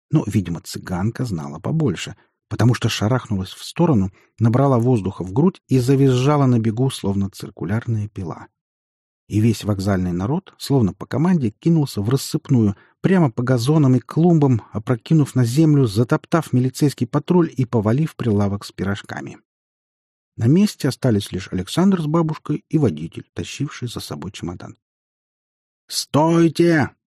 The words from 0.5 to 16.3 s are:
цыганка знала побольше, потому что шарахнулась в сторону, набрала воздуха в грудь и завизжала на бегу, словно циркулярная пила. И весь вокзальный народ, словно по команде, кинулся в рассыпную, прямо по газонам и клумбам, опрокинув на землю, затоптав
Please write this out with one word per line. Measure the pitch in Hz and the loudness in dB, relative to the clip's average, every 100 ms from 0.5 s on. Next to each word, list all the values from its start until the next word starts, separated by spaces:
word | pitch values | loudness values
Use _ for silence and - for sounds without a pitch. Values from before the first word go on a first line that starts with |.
| 82 | -8
цыганка | - - - 90 101 113 | -10 -14 -8 -4 -4 -4
знала | 123 87 71 73 | -6 -6 -8 -10
побольше, | - 156 147 82 - - _ _ _ | -6 -2 -2 -2 -8 -16 _ _ _
потому | - 120 | 0 2
что | 120 113 | 2 -2
шарахнулась | - 107 127 - 98 92 | -2 0 -2 -2 -6 -6
в | - | -12
сторону, | - - 170 120 95 - _ _ | -14 -2 2 2 0 -6 _ _
набрала | 113 123 139 127 | 0 2 2 2
воздуха | 120 123 95 - | 2 0 0 -6
в | 92 | -6
грудь | 101 180 - _ | 0 0 0 _
и | 131 | 0
завизжала | 123 135 135 123 135 151 131 | 2 4 4 4 2 2 4
на | 123 | 2
бегу, | 110 110 131 | 0 0 -2
словно | - 98 98 98 | -2 -4 -2 -4
циркулярная | - - - 85 110 117 113 104 | -6 -16 -10 -4 -4 -4 -4 -6
пила. | - 87 - - _ _ _ _ _ _ _ _ | -8 -10 -12 -16 _ _ _ _ _ _ _ _
И | 104 | 0
весь | 117 110 | 2 0
вокзальный | 98 101 95 95 90 | -2 -2 0 0 -2
народ, | 87 98 170 - _ | -2 -2 -4 -6 _
словно | - 139 98 | -2 2 2
по | - | -2
команде, | - 123 170 175 117 | -6 -2 0 2 -2
кинулся | - 165 165 143 - | -2 0 2 0 -2
в | 101 | -2
рассыпную, | 135 - 160 - 127 107 - _ _ | -2 -2 -8 0 2 2 0 _ _
прямо | 156 185 151 | 0 2 2
по | 120 | 0
газонам | 123 127 120 160 135 127 | 0 0 2 4 4 4
и | |
клумбам, | - - 175 165 139 117 - | 0 2 4 4 4 2 -2
опрокинув | - - 123 - 160 135 | -10 -4 -6 2 2 4
на | 131 | 2
землю, | 117 131 160 143 123 | 2 4 4 4 2
затоптав | 95 123 156 - | 2 0 0 0